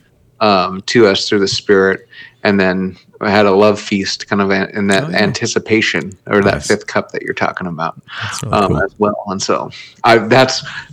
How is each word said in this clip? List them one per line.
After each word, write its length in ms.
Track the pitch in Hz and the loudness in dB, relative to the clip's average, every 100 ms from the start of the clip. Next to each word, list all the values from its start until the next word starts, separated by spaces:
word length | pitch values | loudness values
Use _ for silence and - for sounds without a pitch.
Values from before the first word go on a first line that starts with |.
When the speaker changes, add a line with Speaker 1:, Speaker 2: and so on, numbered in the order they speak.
| _ _ _ - | _ _ _ -2
Speaker 1:
um, 420 | 107 95 90 95 - | 2 2 0 -4 0
to 200 | 123 104 | 4 4
us 220 | 95 - | 4 0
through 100 | 107 | 0
the 100 | 98 | 0
Spirit, 600 | - - 98 95 95 - - - _ | -2 2 4 4 0 -6 -20 -20 _
and 160 | 107 101 | -2 0
then 400 | 92 92 92 90 _ - | 0 0 -4 -8 _ -8
I 100 | 104 | 0
had 160 | 101 101 | 2 4
a 60 | |
love 280 | 95 107 104 | 6 4 2
feast 460 | - 101 95 - - | -2 -4 -2 -6 -4
kind 160 | 101 | -2
of 80 | 98 | 0
an-, 200 | 95 95 | 0 -2
in 180 | 107 101 | -2 0
that 160 | 95 | 0
Speaker 2:
Oh, 60 | 90 | 0
yeah. 80 | 123 | -2
Speaker 1:
anticipation, 920 | - - 113 - - 110 107 87 90 - - | -2 -2 -4 -4 0 0 0 -2 -6 -12 -8
or 160 | 104 | -2
that 120 | 98 | 0
Speaker 2:
Nice. 120 | 92 - | -2 -2
Speaker 1:
fifth 220 | 104 - | -4 -4
cup 240 | - - | -6 -4
that 100 | - | -4
you're 100 | - | -4
talking 360 | - - - 92 | -4 -4 -4 -8
about, 320 | 78 82 - - - | -6 -8 -8 -16 -12
Speaker 2:
That's 200 | 107 - | -10 -8
really 140 | 107 104 | -4 0
Speaker 1:
um, 120 | 98 | 0
Speaker 2:
cool. 100 | 87 | 0
Speaker 1:
as 120 | 98 - | -2 -2
well. 260 | 104 104 101 | -2 -2 -6
And 120 | 98 | -6
so 300 | - 85 - - - _ | -2 -4 -4 -14 -20 _
I, 160 | 117 113 | 4 4
that's, 460 | 107 123 131 - - - - | 4 4 4 0 -8 -14 -8